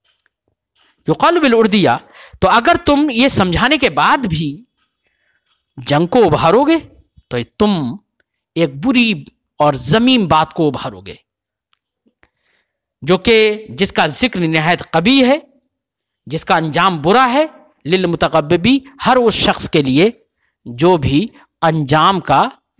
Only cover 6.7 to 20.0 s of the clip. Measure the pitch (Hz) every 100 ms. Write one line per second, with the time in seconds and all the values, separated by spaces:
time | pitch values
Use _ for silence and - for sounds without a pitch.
6.7 | 330 - _ _ _ _ 123 117 - 208
7.7 | 190 127 151 _ _ _ _ _ - 165
8.7 | 135 202 254 233 170 139 _ _ - 147
9.7 | 135 - 220 240 254 180 160 156 - 156
10.7 | 127 113 98 95 - _ _ _ _ _
11.7 | _ _ _ _ _ _ _ _ _ _
12.7 | _ _ _ 135 180 208 226 214 214 -
13.7 | 123 196 - 175 139 247 196 170 160 156
14.7 | 170 - 160 175 269 247 294 - _ _
15.7 | _ _ _ _ _ - 156 - 180 160
16.7 | 151 190 170 143 226 262 254 311 - _
17.7 | _ - 185 180 165 165 165 147 170 190
18.7 | 269 - - - 254 240 - - 185 -
19.7 | 170 135 131